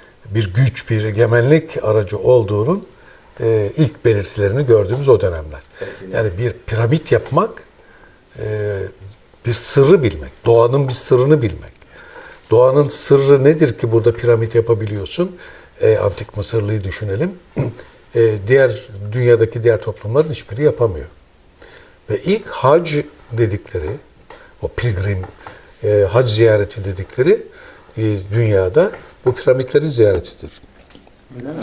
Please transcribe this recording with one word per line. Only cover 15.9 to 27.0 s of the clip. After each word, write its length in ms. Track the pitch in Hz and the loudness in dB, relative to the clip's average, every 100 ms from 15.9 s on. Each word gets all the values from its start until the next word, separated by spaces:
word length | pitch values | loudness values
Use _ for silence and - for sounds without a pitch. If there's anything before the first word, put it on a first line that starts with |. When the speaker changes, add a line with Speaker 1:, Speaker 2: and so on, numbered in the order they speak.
| 107 | 2
Speaker 1:
Antik 400 | 98 - 110 104 | 0 -4 -10 -10
Mısırlıyı 480 | 98 113 104 107 | -6 -4 -4 -4
düşünelim. 480 | 95 - 104 98 175 190 - - | -6 -8 -6 -4 -4 -6 -10 -6
<clears throat> 140 | 123 - - - _ | -6 -8 -20 -20 _
E, 200 | 117 113 104 98 | 0 2 0 2
diğer, 400 | 135 131 107 - - 104 | 4 4 0 -10 -14 -8
dünyadaki 500 | 120 120 117 113 120 | -2 4 4 2 2
diğer 160 | 117 107 | 2 2
toplumların 500 | 110 - 104 131 160 | -2 -10 -4 -2 -2
hiçbiri 320 | 131 - 104 | -6 -10 -2
yapamıyor. 420 | 147 - 113 80 - - _ _ _ - - - - _ - | 0 2 -2 -2 -12 -20 _ _ _ -20 -20 -20 -20 _ -8
Ve 80 | 123 | -6
ilk 280 | 160 214 - | -2 -4 -4
hac 460 | - 135 160 165 147 147 - - | -2 2 2 2 -4 -6 -14 -10
dedikleri, 580 | 113 113 101 - 90 90 117 - _ _ - - _ | -2 -2 -2 -8 -10 -8 -10 -16 _ _ -20 -20 _
o 60 | - | -10
pilgrim, 500 | - 120 95 98 95 92 - - - - - | -6 -4 -4 -4 -4 -8 -14 -20 -20 -20 -8
e, 220 | 107 104 98 | 0 2 2
hac 200 | 117 123 | 2 2
ziyareti 540 | 107 113 107 101 - | 4 4 4 0 -6
dedikleri, 580 | 98 95 | -10 -10